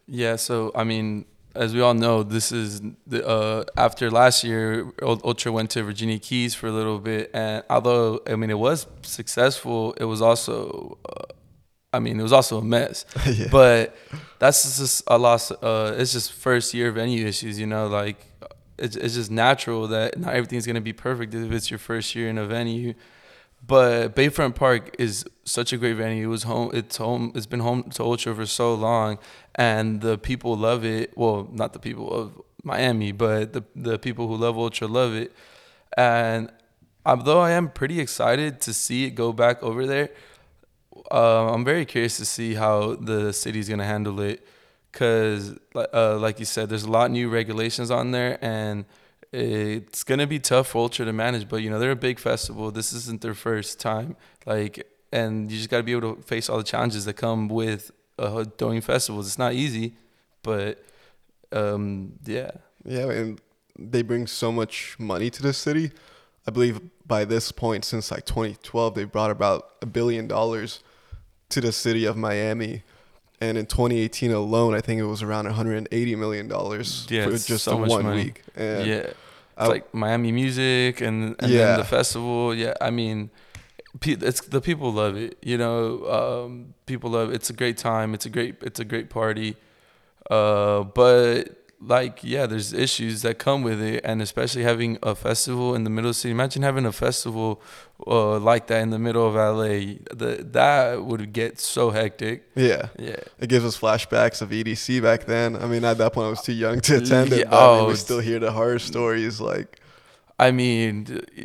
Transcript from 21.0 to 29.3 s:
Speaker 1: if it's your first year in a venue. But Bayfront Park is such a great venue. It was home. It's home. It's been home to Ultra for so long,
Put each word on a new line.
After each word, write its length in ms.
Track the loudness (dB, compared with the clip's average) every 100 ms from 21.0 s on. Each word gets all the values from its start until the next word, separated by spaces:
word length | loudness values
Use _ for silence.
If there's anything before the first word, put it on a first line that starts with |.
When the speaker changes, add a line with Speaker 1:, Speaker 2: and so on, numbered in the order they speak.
| -4 -4 -6
Speaker 1:
if 180 | -6 -4
it's 180 | -4 -4
your 80 | -8
first 380 | -6 -6 -4 -4
year 120 | -4
in 80 | -4
a 80 |
venue. 500 | -2 -2 -2 -4 -6 -8 -14 -20 -20 -20 _ _
But 520 | 4 8 8 6 2 4
Bayfront 400 | 2 4 0 2
Park 400 | 4 4 0 -4
is 260 | -2 -2 -8 -12
such 280 | -6 -4 -2
a 60 | -2
great 160 | -2
venue. 300 | 0 -2 -2
It 60 | -2
was 120 | -4
home. 300 | -2 -2 -2
It's 220 | -2 -4 -4
home. 340 | -2 -2 -4 -6
It's 100 | -6
been 140 | -4
home 240 | -2 -2 -4
to 120 | -4
Ultra 320 | -2 -2 -2
for 100 | -4
so 300 | -4 0 0
long, 440 | 2 2 2 0 -4 -10